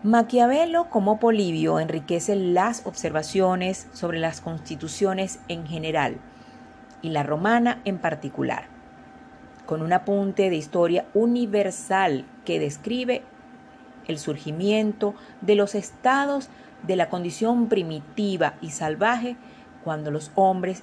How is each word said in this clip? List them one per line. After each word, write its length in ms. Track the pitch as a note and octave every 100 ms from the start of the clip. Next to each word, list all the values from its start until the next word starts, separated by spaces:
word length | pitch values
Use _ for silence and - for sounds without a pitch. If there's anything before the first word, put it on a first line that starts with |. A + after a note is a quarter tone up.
Maquiavelo, 840 | G#3 A#3 A#3 B3 A#3+ C#4 E4 E4+ E4+
como 300 | A3+ G3 G#3+
Polibio, 580 | A#3 A3 F#3 D#3+ D#3+ D#3+
enriquece 560 | D#3+ D#3+ D3 E3+ -
las 500 | G3 F3+ F3 G3+ A#3 -
observaciones 1000 | - E3 D3+ D#3 F#3+ F#3 F#3 F3+ F#3+ -
sobre 260 | - F3 E3
las 220 | E3 D#3+
constituciones 1000 | - E3 - D3+ D#3 - G3 F#3+ F#3+ - -
en 180 | E3+
general 520 | D#3+ D#3+ D#3+ D#3 C3 A#2 - - - - - - - -
y 80 | E3
la 120 | D3+
romana 580 | C#3+ D3+ G3 A#3 A#3 B3
en 140 | - F#3
particular, 680 | E3 D3+ C#3 - C3 A#2+ - - - - - - - - - -
con 160 | - D#3+
un 120 | D#3+
apunte 580 | F3+ - G3+ G3 F#3+ F#3+
de 60 | E3
historia 500 | D3+ F3+ E3+ E3+ -
universal 1120 | G3+ A#3 A#3+ A#3+ G#3 G3 F3+ - F#3+ F#3 C3+ - -
que 140 | - E3
describe 640 | D3+ D3 - B3 B3 B3 - - - - - - - - -
el 100 | D#3
surgimiento 960 | - C#3+ D#3 D#3 G3 G#3+ G#3+ G3+ G3+ G3+ - -
de 140 | F#3+
los 220 | G#3 G3+ G#3
estados 720 | G3 - B3+ C4+ C#4+ C#4+ C4 - - -
de 140 | E3 F#3
la 120 | E3
condición 600 | F3+ F3 - A3+ A#3+ A3
primitiva 840 | G#3+ E3+ D#3 D3 - G#3 F#3 D#3 -
y 100 | E3
salvaje 680 | - D#3+ D#3 G#3 A#3+ A#3+ B3 - - - -
cuando 260 | - D#3 D3+
los 220 | D3 D3+
hombres 480 | - F#3+ F#3 F3+ F#3